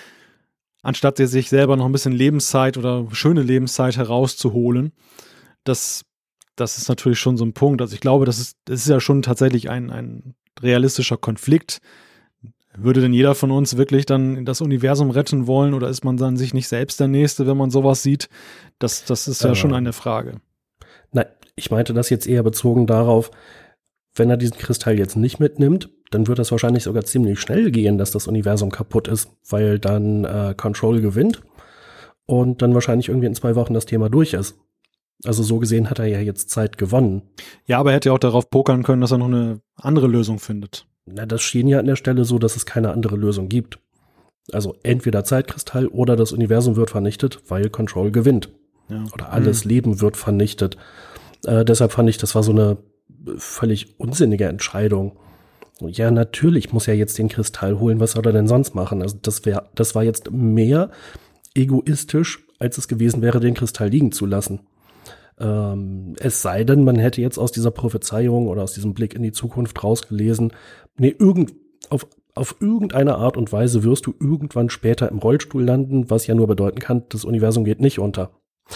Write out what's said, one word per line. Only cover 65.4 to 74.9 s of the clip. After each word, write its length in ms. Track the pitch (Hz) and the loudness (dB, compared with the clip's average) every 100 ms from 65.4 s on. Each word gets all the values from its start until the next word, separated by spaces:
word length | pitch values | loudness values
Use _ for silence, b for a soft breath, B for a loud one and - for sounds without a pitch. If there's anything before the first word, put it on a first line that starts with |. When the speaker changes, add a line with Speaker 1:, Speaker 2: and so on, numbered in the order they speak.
Speaker 2:
Ähm, 720 | 110 107 104 98 98 95 92 80 | -4 -2 -2 -4 -8 -10 -12 -6
es 240 | 131 - | -4 -4
sei 220 | 98 92 | -4 -2
denn, 200 | 113 139 | 2 4
man 120 | 135 120 | 6 4
hätte 240 | 120 123 | 2 0
jetzt 180 | 123 - | -4 -2
aus 140 | 117 | -4
dieser 180 | - 117 | -2 -2
Prophezeiung 800 | - 120 107 - 107 120 120 117 | -2 -4 -4 -6 -2 0 0 -2
oder 140 | 95 | -4
aus 100 | 95 | -6
diesem 220 | - 104 | -6 -6
Blick 200 | 98 110 | -4 -6
in 80 | 110 | -4
die 100 | 113 | -8
Zukunft 500 | 107 120 123 117 - | -6 -8 -6 -6 -4
rausgelesen, 680 | 104 113 - 104 110 113 117 B B B B - | -2 -2 -2 -2 0 0 -2 B B B B 0
nee, 160 | 131 - | 2 4
irgend-, 380 | 196 180 165 - _ _ - | 4 4 0 -4 _ _ -6
auf, 160 | 143 - _ _ | -6 -6 _ _
auf 220 | - 131 - | -8 -8 -4
irgendeine 560 | 202 226 196 131 139 127 | -2 0 -2 0 0 2
Art 200 | 120 120 | 0 0
und 160 | 113 | -2
Weise 320 | 104 120 120 | 0 2 2
wirst 220 | 110 131 - | 2 2 -2
du 80 | - | -4
irgendwann 500 | 139 156 147 123 120 | -2 -2 -2 -2 -2
später 380 | - 110 | -2 -2